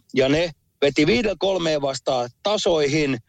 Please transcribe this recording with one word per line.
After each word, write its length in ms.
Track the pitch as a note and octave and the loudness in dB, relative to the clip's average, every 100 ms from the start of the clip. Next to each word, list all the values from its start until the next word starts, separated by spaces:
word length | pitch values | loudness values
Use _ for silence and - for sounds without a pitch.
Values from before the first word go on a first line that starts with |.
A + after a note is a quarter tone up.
| - | -4
ja 160 | C3 C3+ | 0 2
ne 220 | D3 E3+ - _ _ | 2 -2 -8 _ _
veti 260 | C#3+ C#3+ D3+ | 0 2 2
viiden 300 | A#3 G#3+ F3 | 2 0 -2
kolmeen 440 | F#3 F#3 E3 D3+ | -2 0 0 -2
vastaan 480 | C#3 C3+ - C3 B2 - | -2 -4 -2 -2 -4 -6
tasoihin 720 | G3+ G#3+ G3+ E3 D3 D#3 D3 B2 | -2 0 0 2 2 0 0 -4